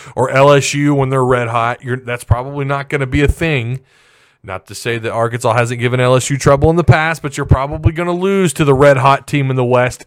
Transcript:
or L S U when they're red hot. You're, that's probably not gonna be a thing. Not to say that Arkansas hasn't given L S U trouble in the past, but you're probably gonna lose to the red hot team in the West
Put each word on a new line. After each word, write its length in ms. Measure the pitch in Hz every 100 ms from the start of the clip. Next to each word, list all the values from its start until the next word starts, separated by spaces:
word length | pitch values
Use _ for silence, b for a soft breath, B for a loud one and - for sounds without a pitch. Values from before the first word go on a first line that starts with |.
| B -
or 140 | 127
L 240 | 131 143
S 180 | 143 131
U 220 | 143 147
when 160 | 143 131
they're 120 | 135
red 260 | 127 123 117
hot. 360 | 117 117 120
You're, 140 | 131 127
that's 260 | 120 120
probably 400 | - 120 127 143
not 240 | 139 139 139
gonna 180 | 147 131
be 140 | 143
a 80 | 143
thing. 540 | - 165 143 117 131 b b b b b b
Not 240 | 104 92 -
to 80 | 104
say 200 | 123 117
that 120 | 113
Arkansas 440 | 107 113 117 120
hasn't 260 | 113 120 120
given 180 | 120 127
L 160 | 127
S 160 | 127 -
U 60 | 139
trouble 340 | - 139 151
in 60 | 170
the 80 |
past, 360 | 160 165 160 165
but 160 | 147 143
you're 100 | 139
probably 460 | 127 139 156 156
gonna 200 | 160 175
lose 400 | 175 190 196 185
to 100 | -
the 100 | 147
red 220 | 135 143 135
hot 300 | 135 135 -
team 240 | 147 135
in 60 | 131
the 80 |
West 420 | 123 123 123 -